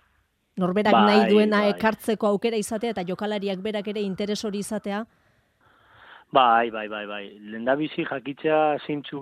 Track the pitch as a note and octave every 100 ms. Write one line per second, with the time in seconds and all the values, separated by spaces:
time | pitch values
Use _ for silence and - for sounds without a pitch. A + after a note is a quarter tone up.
0 | _ _ _ _ _ - F3+ F#3 G#3+ A3
1 | G#3 G#3 G3+ G#3 G#3+ G#3 G#3 G3+ A3 G#3+
2 | - G#3+ G#3+ G3+ A#3 A3 G3+ A3 A#3 G#3
3 | F3 F3+ G#3+ G#3+ G3 F#3 G#3 G#3+ G#3 G#3
4 | G3+ F3+ G#3 G#3 A3+ G3+ F#3+ G#3+ G3+ G3+
5 | A3+ _ _ _ _ _ _ _ _ _
6 | - - _ C#3+ B2 A2+ A#2 A2 G#2+ G#2+
7 | G#2 G#2 G2+ G#2 G#2 A2+ A#2+ C#3+ D3+ -
8 | D#3 C#3 A#2+ C#3+ D#3+ D#3 D3+ D3 - D3
9 | C3 C#3+